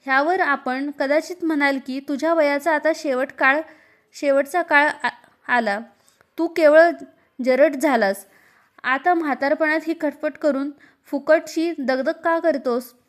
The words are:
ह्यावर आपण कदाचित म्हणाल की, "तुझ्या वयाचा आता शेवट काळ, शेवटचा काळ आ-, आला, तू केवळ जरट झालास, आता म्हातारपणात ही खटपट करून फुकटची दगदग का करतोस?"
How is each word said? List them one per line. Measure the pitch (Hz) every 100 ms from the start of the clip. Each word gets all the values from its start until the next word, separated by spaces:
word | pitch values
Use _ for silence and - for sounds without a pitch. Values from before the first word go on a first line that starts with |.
| 269
ह्यावर | 269 294 381
आपण | 311 269 254 254 285
कदाचित | 285 277 294 320 359 330
म्हणाल | 302 285 269 262
की, | 254
"तुझ्या | 277 285 311
वयाचा | 330 294 285 302 302
आता | 302 320
शेवट | 311 254 269 -
काळ, | 269 285 320 - _ _ _
शेवटचा | - 285 277 277 359
काळ | 339 294 294 -
आ-, | 247 - _ _ -
आला, | 240 220 202 233 _ _ _ _ -
तू | 330
केवळ | 330 302 311 339 320 - _ _ - 254
जरट | 254 311
झालास, | 277 302 247 202 196 - _ _ _ _ -
आता | - 269 349
म्हातारपणात | 349 311 254 277 302 311 311 311
ही | 330
खटपट | 302 294 302 285
करून | 311 269 277 285 - _ _
फुकटची | 285 285 320 330 - 330 311
दगदग | 262 262 269 320
का | 339 330
करतोस?" | 330 285 262 240 247 _